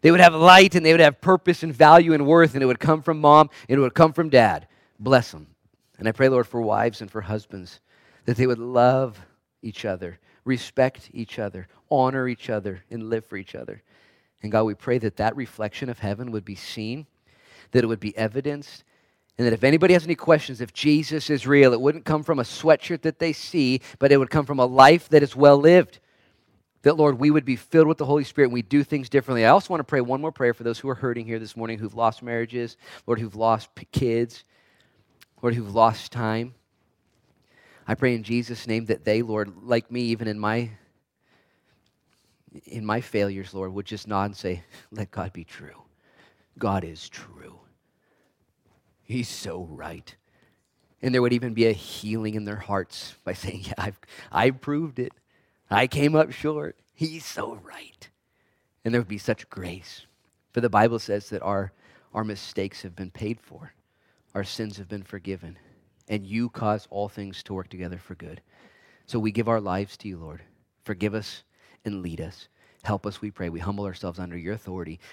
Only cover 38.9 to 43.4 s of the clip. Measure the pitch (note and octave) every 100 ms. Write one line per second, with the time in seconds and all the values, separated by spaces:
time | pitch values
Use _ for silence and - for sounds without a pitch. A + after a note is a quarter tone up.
38.9 | A2 - G#2+ A#2 G#2+ G2+ F2 A2 A#2+ -
39.9 | A#2+ A#2+ A2+ A2 G#2+ G#2 A2+ A#2 G#2+ _
40.9 | _ _ _ _ _ _ _ _ _ _
41.9 | _ _ _ _ _ _ - _ A#2 G#2+
42.9 | A2+ B2 A2 G2+ G2